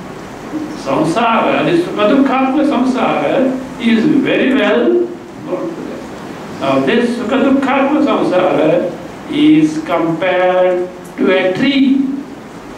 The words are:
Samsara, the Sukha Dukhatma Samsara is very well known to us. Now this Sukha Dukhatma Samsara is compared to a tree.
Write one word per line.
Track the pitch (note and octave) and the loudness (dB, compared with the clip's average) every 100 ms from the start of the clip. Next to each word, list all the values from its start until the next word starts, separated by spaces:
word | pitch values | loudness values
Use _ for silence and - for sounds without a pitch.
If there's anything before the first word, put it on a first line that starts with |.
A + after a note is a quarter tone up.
| - - - - - D#3 - - | -14 -14 -14 -14 -10 -8 -8 -8
Samsara, | C3+ C#3+ D#3+ G3 A#3 A3+ - - | -4 0 0 2 2 2 0 0
the | - E3+ | 2 0
Sukha | - G3+ G#3 | 0 0 2
Dukhatma | C#4 C4 C4 C4 D4+ C#4 | 4 2 2 0 2 2
Samsara | A#3+ B3+ A#3 - - C#4+ C#4 B3+ - - - | 2 0 0 0 0 0 0 0 -2 -8 -4
is | A#3 A3 D#3 C3 | 0 2 4 2
very | D#3 F#3 B3+ | 2 2 2
well | - - A#2+ A#2 | 2 2 2 2
known | A#2 - - - - D#3 F3+ E3+ | 2 0 -6 -14 -14 -8 -6 -6
to | - - | -8 -10
us. | - - - - - - - | -10 -12 -14 -14 -14 -14 -6
Now | C3+ C3+ | 0 2
this | C3+ A#3 A#3 - | 4 2 2 -2
Sukha | G#3+ C4+ | -2 0
Dukhatma | C4+ - - C4+ - D4+ | 2 2 2 0 2 2
Samsara | A3 G#3 - F3+ - - D#3 F3+ - - - - - | 2 2 2 2 2 2 2 2 0 -8 -14 -14 -6
is | D3 D3+ D#3 D3+ - | 2 6 6 4 0
compared | - E3+ E3 D#3+ F#3 F3+ F#3 F#3 F#3 F3+ F3+ - - - | -2 -2 0 -2 0 2 2 4 2 2 -4 -10 -14 -2
to | G3+ | 2
a | F#3 F#3 | 2 2
tree. | - C#4 C4+ - - - - - - - - - | 0 2 4 4 2 0 -4 -10 -16 -18 -18 -18